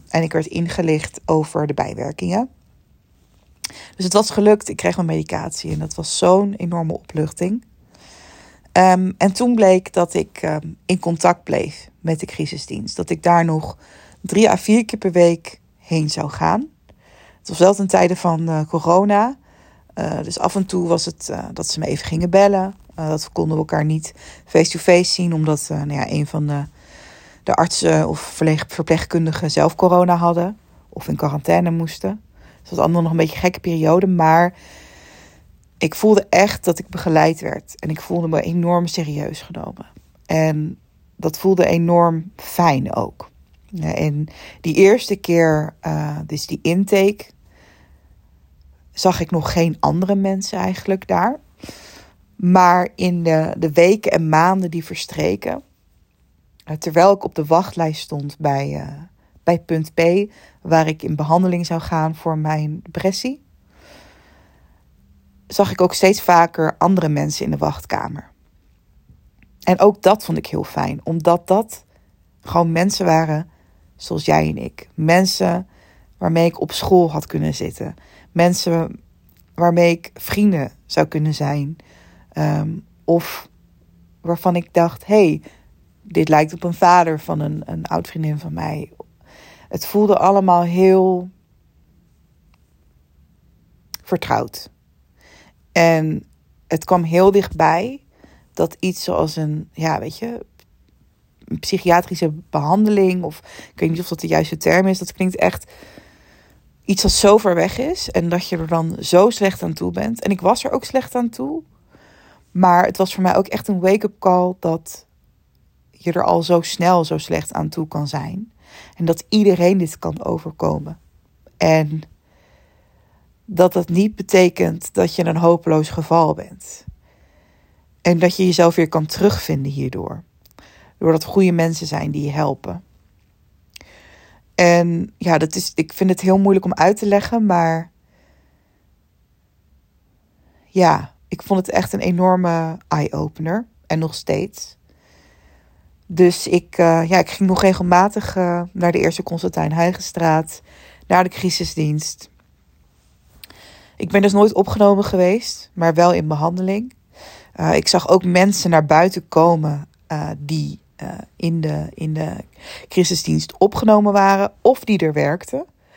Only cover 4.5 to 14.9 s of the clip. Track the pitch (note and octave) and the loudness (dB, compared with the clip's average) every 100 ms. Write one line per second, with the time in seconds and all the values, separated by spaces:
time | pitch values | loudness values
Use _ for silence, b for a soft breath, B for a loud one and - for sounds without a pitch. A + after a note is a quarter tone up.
4.5 | G#3 - D#3+ F3 F3+ E3+ D#3+ D#3 E3 D#3+ | 4 0 -6 -4 -2 -2 -4 -4 -8 -8
5.5 | - E3 D3+ D#3 - D#3+ - F3+ F#3+ G3+ | -10 -8 -8 -8 -10 -8 -2 2 4 2
6.5 | G3 F3 E3+ D#3+ - - D#3 D#3 - F3+ | -4 -6 -4 -4 -6 -8 -6 -6 -4 -6
7.5 | A#3 - _ b b b b b b b | -4 -8 _ b b b b b b b
8.5 | b b - F#3 F#3 F#3 - G3 F#3+ B3 | b b 4 6 4 0 0 0 0 0
9.5 | A#3 F#3+ F#3 F#3 - F3 F3 D#3 - D#3+ | 4 4 4 0 -2 -2 -2 -6 -6 -6
10.5 | D3+ D#3+ - - F#3 F3 E3+ F3+ F3 - | -6 -8 -10 -4 -4 -2 0 0 0 -2
11.5 | C#3+ - - - _ E3 D#3 - - D3+ | -4 -4 -10 -20 _ -6 -6 -6 -8 -8
12.5 | D3+ - - - - F3 E3 F3 E3+ E3+ | -10 -12 -12 -10 -10 -6 -2 2 2 2
13.5 | D#3 - - b b b b - F#3+ A3 | -2 -6 -14 b b b b -4 2 4
14.5 | F#3 - A3 A3 | 4 2 2 2